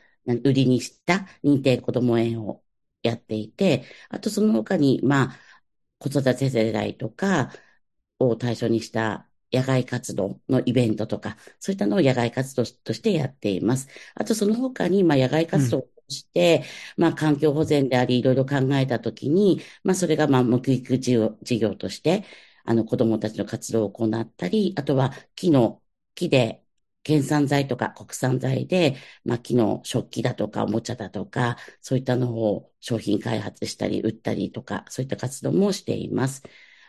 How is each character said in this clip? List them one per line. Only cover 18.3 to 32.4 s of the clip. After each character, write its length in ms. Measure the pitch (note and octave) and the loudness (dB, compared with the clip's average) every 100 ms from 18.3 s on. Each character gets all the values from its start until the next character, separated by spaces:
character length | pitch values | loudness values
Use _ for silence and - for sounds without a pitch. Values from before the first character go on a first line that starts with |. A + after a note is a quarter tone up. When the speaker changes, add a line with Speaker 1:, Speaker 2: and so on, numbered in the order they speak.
Speaker 1:
い 20 | C3 | 2
ろ 100 | C3+ | 2
考 120 | C#3+ C3 | 0 2
え 120 | C#3 C3 | 2 0
た 140 | A#2 | -2
時 300 | A#2 A2 C3+ | -4 -6 0
に、 320 | F3+ G3+ D3+ - - F#3+ | 2 4 2 -4 -6 -2
ま 80 | |
あ、 20 | F3+ | 0
そ 100 | E3+ | 0
れ 120 | D3+ | 2
が、 100 | D3+ | 4
ま 120 | C3 | 4
あ、 40 | |
木 300 | B2 B2 C#3 | 4 2 2
育 260 | B2+ - B2+ | -2 0 -2
事 140 | B2 | 2
業、 240 | A#2+ G#2+ - | 2 2 -4
事 180 | - A2+ | -4 -2
業 160 | G#2+ - | -2 -4
と 120 | G2 | -10
し 140 | - | -4
て、 240 | D3+ G3+ - - - _ - | -2 -2 -4 -20 -20 _ -2
あ 80 | |
の、 100 | A#2 | 0
子 140 | A2 - | 0 0
ど 80 | A2+ | 2
も 140 | A2+ | 0
た 120 | G#2+ | -2
ち 60 | - | -6
の 80 | G2+ | -6
活 260 | A#2 - | -8 -4
動 140 | A2 G2+ | -2 -2
を 40 | |
行 160 | - A2+ A2+ | -2 -2 -2
っ 100 | A2+ | -6
た 200 | - F3+ | -6 -2
り、 240 | A3 F#3 - | 0 -2 -2
あ 80 | |
と 140 | C#3 C3+ | 0 0
は 160 | C3 - - - | 0 -4 -18 -2
木 140 | F#3 | 4
の、 320 | C#3 A2 - _ _ _ | 4 4 0 _ _ _
木 140 | - F3 | -6 2
で、 340 | C3+ A2+ - _ _ _ _ | 2 2 -2 _ _ _ _
県 220 | - D3+ | 0 2
産 240 | C3+ D3+ C3+ | 2 0 2
材 180 | C#3+ C#3 | 0 0
と 120 | - | -4
か 140 | A2 | -6
国 180 | - G#2+ | -8 -16
産 280 | - B2+ B2+ | -4 -2 0
材 280 | C3 B2 - | -2 -4 -2
で、 300 | F3+ D3+ C3+ - - | 2 2 0 -12 -10
ま 120 | - A#2 | -6 -6
あ、 20 | |
木 160 | - B2 | 0 2
の 240 | G#2 G#2+ | 2 -2
食 260 | - A#2 - | -4 -6 -4
器 120 | A#2+ | -4
だ 140 | A#2+ - | -4 -4
と 140 | G#2 | -4
か 160 | A2 G#2+ | -4 -2
お 20 | |
も 140 | G#2 | -2
ち 80 | - | -4
ゃ 60 | A#2 | -10
だ 140 | G#2 | -10
と 160 | - - | -10 -6
か、 320 | C#3 A#2+ A#2 - - | -2 -2 -4 -14 -14
そ 140 | - C3 | -4 -2
う 20 | |
い 40 | |
っ 20 | |
た 140 | C3 B2+ | 0 -2
の 180 | B2+ | -2
を 340 | A2+ | -2